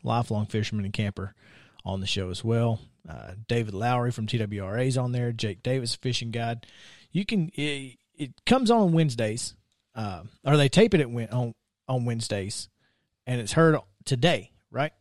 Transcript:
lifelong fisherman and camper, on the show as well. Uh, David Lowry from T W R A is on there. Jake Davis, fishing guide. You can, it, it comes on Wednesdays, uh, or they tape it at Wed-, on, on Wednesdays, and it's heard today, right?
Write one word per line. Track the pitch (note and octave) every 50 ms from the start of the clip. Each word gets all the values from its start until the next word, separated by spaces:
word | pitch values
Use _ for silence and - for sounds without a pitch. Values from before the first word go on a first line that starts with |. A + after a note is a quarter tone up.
lifelong | - A#2+ A2+ A#2+ A#2 - A2 G#2+ G#2
fisherman | - - A2 G#2 - A2+ G#2+ G2
and | G2
camper, | - - G#2+ G2 - - F#2 G2 - _ _ - - - - _ _ - -
on | F#2+ F#2+ F#2+
the | F#2+
show | F#2 - G2+ F#2 F2+
as | F2 - -
well. | A2+ A#2 A#2 A#2 A#2 A2+ A2 - - _ _ - -
Uh, | D#2 A#1 G#1+ - F2+ G#2+ A2
David | - A#2+ A#2+ A2+ G#2+
Lowry | G2 F#2+ A#2 A#2+ B2+ B2 A#2+ B2
from | A#2+ - A2
T | - -
W | A2+ A2 G2+ G#2 G2+
R | G2 F#2 A#2
A | A#2+ B2+
is | C3+ B2 C3
on | B2+ B2
there. | B2 B2 A#2+ A#2+
Jake | A#2 A#2 A2+ G#2+ F#2+ -
Davis, | - B2+ C3 C3+ A#2+ A#2 -
fishing | - - B2+ A#2 - A#2 A#2
guide. | A2+ A#2 A#2 A#2 A#2 A#2 - - - - - - - - _ _
You | - E3+ G3+
can, | - A#3 G3 D#3+ E3 -
it, | - D3 D3+ C#3+ C#3 C3+ C3 - _ _ _ _
it | - D3 C3 - _ -
comes | - A#3+ C4+ B3+ G#3+
on | A#3 A3+ G#3 F3
Wednesdays, | E3 E3 D#3+ D3 A#2 A#2 A2+ G#2+ A2 B2 - - - _ _ _ _ _ _ _ -
uh, | A2+ A2 G2+ F#2 E2 - - - _ -
or | C#3 D3 D3+
they | C#3+ C3+
tape | - F3 A3+ A3
it | - D#3+
at | C#3 A#2
Wed-, | A#2+ A#2+ A2+ G#2+
on, | G#2+ B2 A#2+ A#2 A2+ _ _ _ _ _ _ -
on | B2+ B2+ A#2+
Wednesdays, | A#2+ A#2 A2+ G#2+ - G#2 G2+ F#2 G2+ - - - - _ _ _ _ _ _ _ _ _ _ _
and | B2 B2 B2
it's | A2 G2+
heard | - D#3+ E3 D#3+ D#3 C#3 - _ _ _ -
today, | - C#3 A#2+ A#2+ F3 D#3 G#2 - - _ _ _ _
right? | - B2 C#3+ D#3 - _